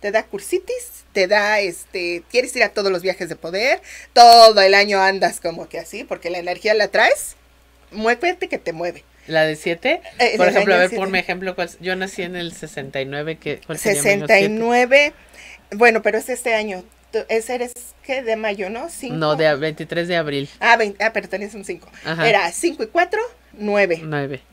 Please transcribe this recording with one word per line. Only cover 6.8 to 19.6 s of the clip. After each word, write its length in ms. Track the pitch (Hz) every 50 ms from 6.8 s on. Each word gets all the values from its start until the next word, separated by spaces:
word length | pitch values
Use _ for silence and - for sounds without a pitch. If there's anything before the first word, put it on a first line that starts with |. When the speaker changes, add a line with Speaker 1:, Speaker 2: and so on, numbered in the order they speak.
| 208 202
Speaker 1:
traes, 460 | - - 226 294 571 - - - - _ _ _ _ _ _ _ _ _ _ _
muévete 580 | - 202 220 226 240 240 - 349 359 359 - 349
que 100 | - -
te 140 | - - 160
mueve. 320 | 160 170 175 170 - _ _ _ _ _
Speaker 2:
¿La 180 | - 156 160 156
de 120 | 156 156
siete? 440 | 156 - 180 170 170 - 254 311 - - - - -
Speaker 1:
Eh, 160 | 247 233 -
Speaker 2:
Por 100 | 214 180
Speaker 1:
del 80 | 180 -
Speaker 2:
ejemplo, 200 | 202 202 202 185
a 40 | 175
Speaker 1:
año 100 | 180 185
Speaker 2:
ver, 20 |
por 80 | 202 233 190
Speaker 1:
siete. 60 | 196 190
Speaker 2:
mi 60 | 185
ejemplo, 360 | 175 - 180 180 185 190 180
¿cuál... 160 | 185 175 170 - -
yo 160 | 165 180 185
nací 260 | 185 185 190 190 - 185
en 140 | 175 180
el 160 | 180 175 170 170
sesenta 480 | - - 156 - - 139 135 135 135
y 40 | 135
nueve, 320 | 135 139 143 151 156 160
¿qué, 240 | 160 - 151 143 - -
cuál 120 | _ 160 -
sería 240 | - 226 196 - 143
mi 60 | -
año 160 | 202 202 175
siete? 60 | 147 220
Speaker 1:
Sesenta 200 | 196 196 196 214
y 40 | 220
nueve, 540 | 226 233 240 240 247 247 262 277 294 294 302 - - _ _ - - - - - _ _ -
bueno, 280 | 208 233 240 226 220 214
pero 140 | 214 208
es 140 | 214 - -
este 240 | 254 240 - 262 226
año, 280 | 214 214 214 196 185 180 - _ _ _ _ -
tú, 60 | 220 - -
ese 280 | 214 226 226 - 254
eres, 160 | 247 240 247 240 - - - - _ _
¿qué? 200 | - 269 262 269
De 140 | 226 226
mayo, 340 | 220 220 220 208 202 196 180
¿no? 180 | 214 226 277 339
Cinco. 280 | - - - 254 -
Speaker 2:
No, 200 | 160 160 151 151
de 120 | 151 160 156
a-, 60 | 151
veintitrés 520 | 135